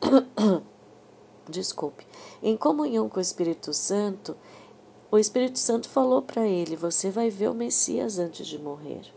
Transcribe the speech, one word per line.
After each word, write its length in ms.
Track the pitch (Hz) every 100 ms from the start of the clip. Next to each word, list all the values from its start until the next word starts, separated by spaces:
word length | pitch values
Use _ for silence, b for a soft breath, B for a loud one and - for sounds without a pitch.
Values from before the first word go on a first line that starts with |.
<coughs> 600 | - 262 - - 214 175 - - - - - - - - -
Desculpe. 560 | 170 185 - 147 - - B B B
Em 120 | 214 220
comunhão 540 | 302 302 294 226 220
com 80 | 190
o 40 |
Espírito 520 | 180 - 170 165 -
Santo, 640 | 147 - 202 208 190 - 147 B B B B - - -
o 80 | 214
Espírito 400 | 214 254 254 254
Santo 320 | - 233 -
falou 320 | 277 254 254
pra 240 | 262 233 220
ele: 300 | 180 160 160
"Você 340 | 170 - 190
vai 220 | 196 233
ver 180 | 196 214
o 60 | 233
Messias 640 | 240 - - 226 240 190
antes 260 | 170 - 156
de 140 | 151
morrer", 420 | 147 147 147 - -